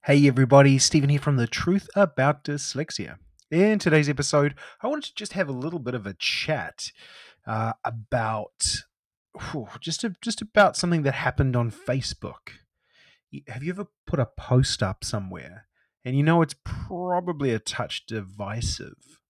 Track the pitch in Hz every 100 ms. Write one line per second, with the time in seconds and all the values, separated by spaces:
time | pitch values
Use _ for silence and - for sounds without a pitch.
0 | - 143 143 127 127 139 139 135 - 156
1 | 139 143 - 135 117 - - 196 - 202
2 | 190 - 135 143 - 143 - - 160 -
3 | 80 - _ _ _ 160 208 208 180 156
4 | 147 143 139 151 143 139 - - 233 302
5 | - - 214 190 156 127 147 170 123 123
6 | 101 92 - - - 147 82 - - _
7 | - - - _ - 110 110 - - 113
8 | 107 123 110 110 - _ - - - _
9 | _ _ _ - - 151 202 - - 160
10 | 233 175 233 - 214 214 190 - 175 170
11 | 139 - 131 - 139 123 117 - - 131
12 | - - - - - - _ _ _ _
13 | _ _ _ 139 - 117 151 180 202 _
14 | - 143 117 - - 127 131 - 98 95
15 | - 107 95 92 65 92 _ _ _ _
16 | 127 135 151 170 156 - - - - 180
17 | 180 180 175 151 139 113 - - 113 -
18 | - 110 95 101 98 113 117 - - -
19 | _ _ _